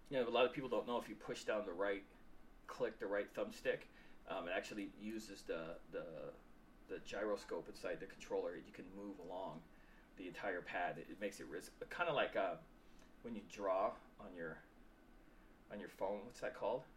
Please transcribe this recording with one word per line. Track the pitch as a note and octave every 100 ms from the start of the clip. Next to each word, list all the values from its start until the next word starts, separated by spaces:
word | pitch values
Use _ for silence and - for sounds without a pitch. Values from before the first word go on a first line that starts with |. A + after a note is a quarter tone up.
| -
you | C3+
know, | A2+
a |
lot | A#2+
of | B2+
people | - C3
don't | G#2+ G#2+
know | A#2+
if | A2+
you |
push | G#2 - A#2+
down | - A2
the | G2
right, | F2 G2+ G2 - - - - - - -
click | - A#2+ -
the | G2+
right | G2+ G2+
thumbstick, | - A2 - B2+ A#2+ - - - - -
um, | F#2 F2
it |
actually | G2 - G#2+ G2 G#2+
uses | G#2+ A2 G#2 G2 -
the, | E2+ D#2+ F2 D#2+
the, | E2 E2 D#2 C#2+ - - - - - -
the | F2 -
gyroscope | - G#2+ G2+ - E2+ D#2+
inside | - F#2 E2
the | -
controller, | - - G2 F2
and | F2 -
you |
can | - F#2 G2
move | G2+ F2+ F2
along | F2+ F#2 E2 - - - - - -
the | F2+
entire | F2 G2 F2+
pad. | F2 F#2+ F2 D#2
It, | -
it | -
makes | G2+ -
it | D3+
ris-, | E2+ - - - -
kinda | E3+
like, | C#3 G#2 A2
uh, | F#2+ E2 - - - - - -
when | A#2+
you | A2 -
draw | G#2+ G2 F#2 A2 - - -
on | G#2 F2
your, | E2 - - - - - - - - - - - -
on | G#2
your | F2+
phone. | - G2 G#2
What's | B2 -
that | A#2+ -
called? | G2+ - -